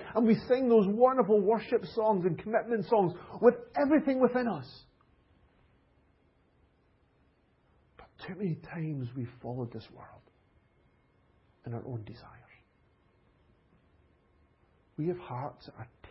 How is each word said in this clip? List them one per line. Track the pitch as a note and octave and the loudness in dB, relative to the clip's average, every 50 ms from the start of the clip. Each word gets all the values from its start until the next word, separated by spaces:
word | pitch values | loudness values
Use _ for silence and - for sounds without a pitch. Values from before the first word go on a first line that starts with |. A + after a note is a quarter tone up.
| - - - | -6 -6 -2
and | - B3 | 2 4
we | A3 A3 - - | 4 4 2 2
sing | - B3 B3+ C4 | 0 0 2 4
those | A#3+ A#3 A3 F#3+ | 6 6 6 6
wonderful | G3 G#3 A3+ B3 B3+ C4 C4 G3 F#3 G#3+ G#3 | 4 4 4 4 4 6 2 2 4 4 4
worship | F#3 G3+ A3+ G#3 - - B3 A3 F3+ D#3 - | 4 4 2 0 0 -2 -2 -2 -2 -4 -4
songs | A3+ G#3+ G#3+ G#3 F3+ E3+ | -2 0 2 2 2 0
and | F#3 D#3+ | 0 -2
commitment | - - G#3+ A3+ G#3 - A3+ A#3+ G#3+ E3+ | -2 -4 -2 -2 -2 0 0 -2 -4 0
songs | - A#3 G#3 F#3+ D#3+ E3+ - - - - F3+ | 2 2 2 2 2 -2 -6 -12 -16 -6 4
with | - B3 A#3+ - - - - C#4+ | 6 6 6 4 -2 -8 -2 -2
everything | C#4+ C4+ D#4 C4+ - C#4 C4 C4 | 2 4 4 2 2 2 2 2
within | B3+ A#3+ B3 B3+ B3 A3+ | 2 2 2 0 -2 -2
us. | F3 C#3 B2+ - - - - _ _ _ _ _ _ _ _ _ _ _ _ _ _ _ _ _ _ _ _ _ _ _ _ _ _ _ _ _ _ _ _ _ _ _ _ _ _ _ _ _ _ _ _ _ _ _ _ _ _ _ _ _ _ _ _ _ _ _ _ _ _ | -4 -6 -8 -12 -18 -20 -20 _ _ _ _ _ _ _ _ _ _ _ _ _ _ _ _ _ _ _ _ _ _ _ _ _ _ _ _ _ _ _ _ _ _ _ _ _ _ _ _ _ _ _ _ _ _ _ _ _ _ _ _ _ _ _ _ _ _ _ _ _ _
But | - - _ _ - - | -20 -20 _ _ -16 -14
too | - F#3+ | -14 -8
many | F3 G#3 F3 D#3 - - - - | -6 -4 -4 -4 -6 -10 -12 -10
times | E3+ D#3 D#3+ D3 C3+ B2 A#2 B2+ | -10 -8 -8 -6 -8 -8 -8 -8
we've | C3+ A#2+ - - - | -10 -10 -10 -12 -14
followed | - A#2+ B2 C3 B2 A#2+ | -12 -10 -8 -8 -10 -10
this | - A2 - - - | -10 -14 -18 -18 -20
world | - - - - - _ _ _ _ _ _ _ _ _ _ _ _ _ _ _ _ _ _ _ _ _ _ _ _ _ _ _ _ _ | -20 -20 -20 -20 -20 _ _ _ _ _ _ _ _ _ _ _ _ _ _ _ _ _ _ _ _ _ _ _ _ _ _ _ _ _
and | A#2+ A#2 | -12 -12
our | A#2 - | -10 -10
own | C3+ B2 A2 G2+ | -12 -12 -12 -14
desires. | G#2+ - - - - - - - _ - _ _ _ _ _ _ _ _ _ _ _ _ _ _ _ _ _ _ _ _ _ _ _ _ _ _ _ _ _ _ _ _ _ _ _ _ _ _ _ _ _ _ _ _ _ _ _ _ | -16 -18 -20 -20 -20 -20 -20 -20 _ -20 _ _ _ _ _ _ _ _ _ _ _ _ _ _ _ _ _ _ _ _ _ _ _ _ _ _ _ _ _ _ _ _ _ _ _ _ _ _ _ _ _ _ _ _ _ _ _ _
We | - D3+ | -6 -4
have | F3 F3 - | -4 -4 -6
hearts | - - B2 B2 C#3 - - - - | -10 -10 -10 -10 -10 -10 -12 -16 -20
that | - - | -20 -18
are | A2 A2+ - _ _ - - | -18 -20 -20 _ _ -20 -14